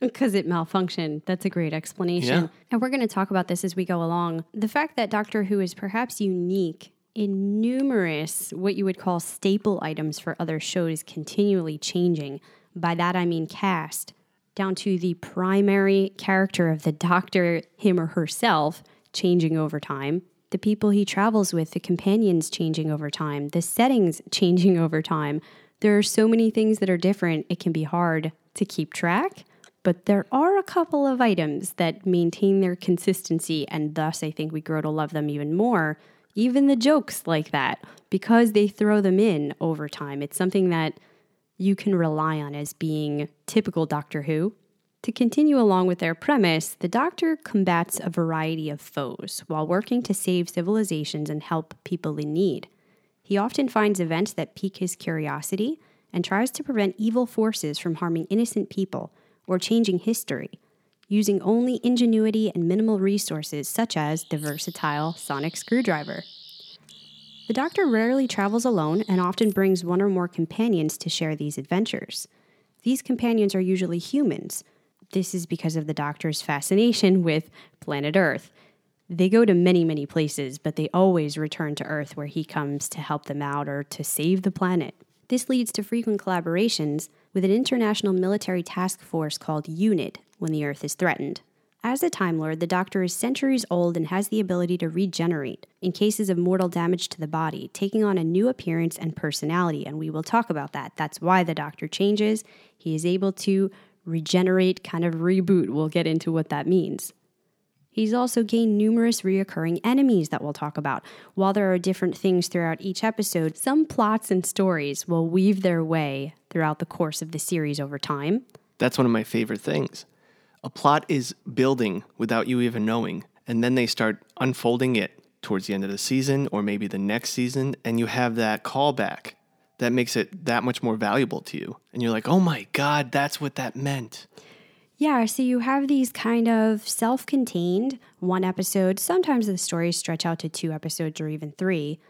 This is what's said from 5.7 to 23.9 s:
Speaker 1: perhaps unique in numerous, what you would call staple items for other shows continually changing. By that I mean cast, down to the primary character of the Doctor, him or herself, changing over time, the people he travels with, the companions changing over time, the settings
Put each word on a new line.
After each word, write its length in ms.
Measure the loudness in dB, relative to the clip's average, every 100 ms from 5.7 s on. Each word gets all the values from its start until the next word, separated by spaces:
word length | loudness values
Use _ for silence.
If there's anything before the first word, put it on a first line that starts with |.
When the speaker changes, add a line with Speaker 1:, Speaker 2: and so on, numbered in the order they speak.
Speaker 1:
perhaps 480 | -6 -6 -4 -4 -4
unique 680 | -2 -2 0 0 -2 -6 -20 _ _ -6
in 440 | -2 -2 -2 0
numerous, 920 | 0 0 0 0 0 -2 -4 -8 -8
what 260 | -4 -2 0
you 80 |
would 140 | -2 -2
call 200 | -2 -2
staple 640 | -4 -4 0 2 0 -2
items 380 | -4 -4 -6 -4
for 160 | -8 -6
other 220 | -4 -4
shows 420 | -4 -2 -2 -4
continually 760 | -8 -12 -6 0 2 2 0 -6
changing. 640 | -4 2 2 2 -2 -12 _ _ _ -4
By 180 | -2
that 220 | 2 0 2
I 80 |
mean 220 | 0 -2 -4
cast, 680 | -2 -2 -2 -4 -10 -12 _ _ _ _
down 200 | -6 -4 -2
to 220 | -2 0
the 160 | 0
primary 960 | -4 -8 -4 2 4 4 4 4 4 2 -2
character 520 | 0 2 2 2 2
of 120 | 2
the 100 | -2
Doctor, 680 | -2 2 2 2 2 2 0 -4 -2
him 220 | 2 2
or 80 | 0
herself, 800 | -2 -2 0 2 4 2 -4 -20 _ _
changing 440 | -2 2 4 4 2
over 240 | 0 -4
time, 420 | -6 -6 -2 -4 _ _ -8
the 80 | -2
people 320 | 0 2 4
he 140 | 4 2
travels 460 | 2 2 4 2
with, 180 | 0 -2
the 100 | -6
companions 720 | -2 0 2 4 4 2 0
changing 400 | -4 -2 0 -2
over 200 | -2 -4
time, 380 | -6 -4 -4 -2
the 140 | -2
settings 580 | -2 2 4